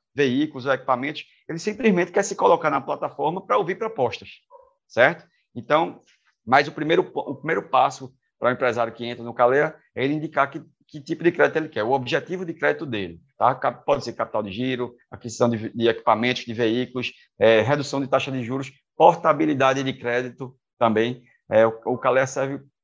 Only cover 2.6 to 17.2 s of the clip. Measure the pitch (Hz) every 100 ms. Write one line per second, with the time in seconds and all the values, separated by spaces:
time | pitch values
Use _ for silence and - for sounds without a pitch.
2.6 | 160 143 156 147 147 143 143 185 - 208
3.6 | 170 190 220 - 123 - 190 - _ -
4.6 | _ _ _ 113 135 165 - _ _ 123
5.6 | 120 151 175 - _ _ _ _ 110 135
6.6 | 151 151 151 175 180 147 147 139 151 190
7.6 | - 131 139 135 131 _ _ _ 120 127
8.6 | 127 113 117 - 117 120 117 117 123 139
9.6 | 156 - _ 123 135 156 156 139 135 151
10.6 | - _ _ 151 135 160 170 151 147 160
11.6 | 101 107 110 135 123 156 147 180 175 165
12.6 | 147 151 151 107 90 85 _ - 117 135
13.6 | 135 127 - 143 120 113 110 110 104 98
14.6 | 131 123 120 - _ 123 120 - 120 113
15.6 | 110 120 113 113 - 107 123 123 - 113
16.6 | 113 120 123 123 117 -